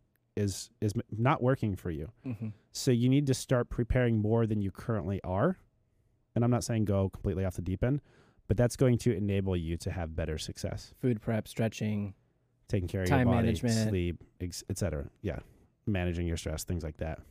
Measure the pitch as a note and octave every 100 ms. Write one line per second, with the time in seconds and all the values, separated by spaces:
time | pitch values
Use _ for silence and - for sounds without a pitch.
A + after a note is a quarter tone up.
0 | _ _ _ - G2+ F#2 - _ G#2+ G2+
1 | - G#2+ A#2+ D#3 B2 C3+ A2 F#2+ F#2+ D2+
2 | D2+ - C3+ A#2+ A2+ - _ - - A#2+
3 | B2 C#3 C#3+ B2 - B2+ A#2+ - A#2 B2+
4 | B2 A2+ G#2 A#2 A2+ G#2+ G2 - - A2
5 | E2 G2 - F#2 D3 F#3 _ _ _ _
6 | _ _ _ - A#2+ A#2+ - A2+ G#2 G2
7 | F#2+ - G#2 F2+ F#2+ - F2 F#2 A#2+ B2+
8 | - _ _ _ - A2 A#2+ - C3 A#2+
9 | - G2 G2+ G2 F#2+ F#2 D#2+ E2 - E2+
10 | E2 D#2+ D#2+ D2+ - - - - - -
11 | B2+ A2 - A2 - - A2+ - G#2+ G#2
12 | G2+ - _ _ _ _ - G#2+ F2+ G2
13 | F2+ C3 B2 A#2 A2+ A2+ A#2+ A2+ A2 F#2+
14 | F2 E2 - _ F2+ - - F#2 F#2+ D2+
15 | - - G2+ C2+ - _ _ _ - G2
16 | F2+ E2+ F2 E2+ - D#2 - F2 D#2+ -
17 | D#2+ - -